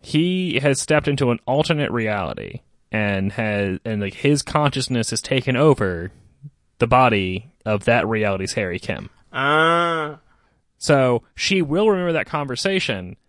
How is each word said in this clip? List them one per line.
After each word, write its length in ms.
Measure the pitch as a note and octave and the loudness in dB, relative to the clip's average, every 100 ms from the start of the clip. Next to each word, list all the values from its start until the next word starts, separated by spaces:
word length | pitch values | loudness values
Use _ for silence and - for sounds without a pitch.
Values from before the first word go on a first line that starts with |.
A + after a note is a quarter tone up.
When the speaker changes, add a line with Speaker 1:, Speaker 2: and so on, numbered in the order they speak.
Speaker 1:
He 580 | - D3+ F3 F#3 F3+ C3+ | -2 0 0 0 -2 0
has 200 | C#3+ C3+ | 0 0
stepped 280 | - D3+ D3 | 2 0 2
into 240 | C#3 B2+ | 0 0
an 80 | A#2+ - | 0 -2
alternate 440 | C3+ D#3 D#3 C#3+ | -2 0 0 0
reality 680 | A#2 A2 G#2 F2+ - G1+ - _ _ _ | -2 -2 -2 -4 -6 -10 -14 _ _ _
and 400 | A2 G#2 G2 G2 | -2 0 0 -2
has, 480 | - A2 G#2 G2+ F#2 - | -2 -2 0 -2 -2 -4
and, 160 | G#2+ | -4
like, 120 | G2+ | -4
his 300 | - C#3 D3 | -2 2 2
consciousness 680 | - D3+ D3 C#3 - B2 A2 | 0 0 0 0 -2 -2 0
has 120 | A2+ | -4
taken 340 | - C3+ B2 B2 | -2 -2 0 4
over 560 | D#3 C#3 G2 E2+ F2+ - - _ D3 _ _ _ | 4 4 2 -2 -8 -12 -20 _ -20 _ _ _
the 80 | A#2 | 2
body 640 | B2 B2+ G#2+ F#2 F#2 - _ - | 6 6 4 0 -4 -10 _ -4
of 200 | G#2+ A2 | -2 2
that 220 | A#2 G2 | 2 2
reality's 460 | A2 G#2 F#2+ F#2+ | 0 0 -2 -4
Harry 240 | - F2+ F2+ | -4 -4 -6
Kim. 320 | - F#2+ G1+ _ _ | -6 -8 -8 _ _
Speaker 2:
Ah. 840 | C3 C#3 D3+ D#3+ E3+ E3+ E3 D3+ C#3+ _ _ _ _ _ _ | -4 2 4 4 4 0 -2 -6 -10 _ _ _ _ _ _
Speaker 1:
So 460 | - C#3+ B2+ A#2+ _ | 2 4 4 0 _
she 300 | - - F#3+ | -6 0 0
will 260 | D#3 D#3 A3 | 0 2 2
remember 240 | G3 F3+ | 2 0
that 140 | D#3+ - | -2 -2
conversation 880 | D#3 C#3+ B2 G3 F#3+ - G#2 F2+ - | -4 -4 -4 -2 -2 -2 -6 -6 -14